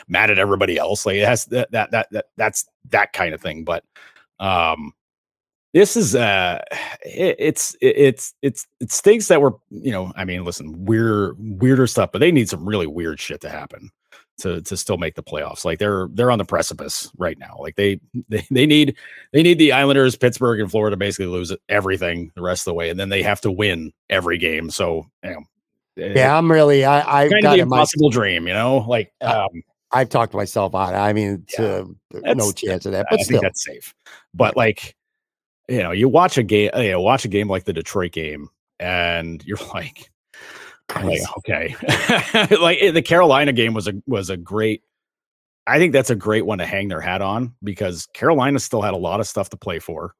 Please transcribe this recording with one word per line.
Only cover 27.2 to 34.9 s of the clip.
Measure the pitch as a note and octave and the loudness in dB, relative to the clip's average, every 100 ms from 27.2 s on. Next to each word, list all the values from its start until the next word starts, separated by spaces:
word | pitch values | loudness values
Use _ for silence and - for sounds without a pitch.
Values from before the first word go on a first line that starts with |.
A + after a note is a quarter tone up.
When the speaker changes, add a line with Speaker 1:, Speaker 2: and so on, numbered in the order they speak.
Speaker 2:
I've | D3+ | 4
Speaker 1:
kind | G#3 | 4
of | |
Speaker 2:
got | G#3 F3+ | 6 4
Speaker 1:
the | |
Speaker 2:
in | B2+ | 4
my | B2+ | 2
Speaker 1:
impossible | D3+ D3+ D3 | 2 4 2
dream, | B2 G2+ E2+ F2 | 2 0 0 -2
you | |
know? | G2 A#2+ C3 A2 | -2 2 0 0
Like, | A#2 G2 - | -2 -2 -6
Speaker 2:
I, | A#2 A2+ | -2 -2
Speaker 1:
um, | G2 - - _ - | -2 -6 -18 _ -4
Speaker 2:
I've | B2+ B2 | -2 0
talked | B2+ A2+ | 0 -2
myself | G#2 G2 A2 F#2+ | -4 -4 -2 -2
out. | F#2+ F#2 | -2 -2
I | F#2+ G#2 | 0 0
mean, | G#2+ G2+ F#2+ - | 0 0 -4 -8
Speaker 1:
Yeah. | - | -4
Speaker 2:
to, | G#2+ F#2+ F#2 G2 _ | -4 -4 -8 -16 _
no | - - | -8 -2
Speaker 1:
That's, | C3 G#2 | 0 0
Speaker 2:
chance | - - F#2 G2 | -2 -6 -6 -4
of | |
that, | F#2+ - | -4 0
Speaker 1:
I | |
Speaker 2:
but | - | -2
Speaker 1:
think | - | 2
Speaker 2:
still. | B2 | 0
Speaker 1:
that's | G2 - | 0 -4
safe. | - - - _ - - _ | -12 -12 -18 _ -20 -20 _
But, | F2 G#2+ - | 0 0 2
like, | A2+ G2+ - | 0 0 -8